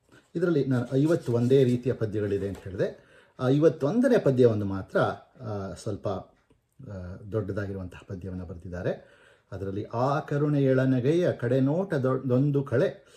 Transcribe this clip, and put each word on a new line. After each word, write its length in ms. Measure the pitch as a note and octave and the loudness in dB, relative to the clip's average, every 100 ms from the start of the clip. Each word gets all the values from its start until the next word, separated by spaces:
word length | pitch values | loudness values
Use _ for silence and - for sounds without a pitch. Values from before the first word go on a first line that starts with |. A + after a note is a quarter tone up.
| _ - _ | _ -20 _
ಇದರಲ್ಲಿ 300 | E3+ F3 D3+ | -2 2 2
ನಾನು 320 | C3 B2+ A#2 C3+ | 2 0 0 2
ಐವತ್ತೊಂದೇ 680 | D#3 E3+ - A#2 A#2+ C#3 | 2 2 0 2 4 6
ರೀತಿಯ 280 | B2 B2 C3 | 6 2 0
ಪದ್ಯಗಳಿದೆ 560 | A2+ G#2 G#2 G#2 G2 G2 | -2 -2 -2 0 -2 -2
ಅಂತ 100 | F#2 | -6
ಹೇಳಿದೆ. 460 | F#2+ F#2+ F#3+ - - - _ - | -8 -4 -4 -4 -20 -20 _ -4
ಆ 80 | B2+ | 2
ಐವತ್ತೊಂದನೇ 680 | D3 D#3 - F3+ A#3 C4 A3 | 2 0 -2 -2 2 2 2
ಪದ್ಯ 280 | C#3+ B2+ A#2+ | 2 4 4
ಒಂದು 180 | G#2+ | 4
ಮಾತ್ರ, 340 | G2 F#2+ - F#3+ A2 F#2+ - - | -4 -6 -4 0 0 -4 -12 -14
ಆ, 320 | A#2 G#2 F#2+ | -10 -8 -8
ಸ್ವಲ್ಪ, 340 | E2+ A2+ G2+ G#2+ | -10 -10 -6 -6
ಆ, 1080 | F#2 - _ _ _ _ - B2+ G2 F2+ G2 G#2 | -6 -10 _ _ _ _ -20 -16 -12 -12 -14 -6
ದೊಡ್ಡದಾಗಿರುವಂತಹ 680 | A2 G2 G2+ G2 G2 F2+ - - | -4 -4 -4 -6 -8 -10 -14 -14
ಪದ್ಯವನ್ನು 400 | F#2 F#2 F2+ F2 | -12 -10 -10 -12
ಬರೆದಿದ್ದಾರೆ. 600 | F2 F#2 F2 A2 - - _ - _ - | -14 -12 -6 -6 -6 -10 _ -20 _ -14
ಅದರಲ್ಲಿ, 320 | F#2+ G2 G2 | -10 -8 -8
"ಆ 360 | - A2+ C3 D3 | -6 -2 0 -2
ಕರುಣೆಯೆಳನಗೆಯ 1120 | - C#3+ D3 C#3+ C3+ C3 C3 B2+ B2+ E3+ E3 | -2 -2 2 2 4 4 4 2 2 2 2
ಕಡೆ 280 | - A#2+ C3+ | 0 0 2
ನೋಟದೊಂದು 1040 | C3+ D#3+ G3 D3+ C3 B2+ B2+ B2+ C#3+ C#3 | 2 0 0 0 0 0 2 2 2 0
ಕಳೆ 420 | C3+ A#2+ G3 - - | 0 2 0 -2 -18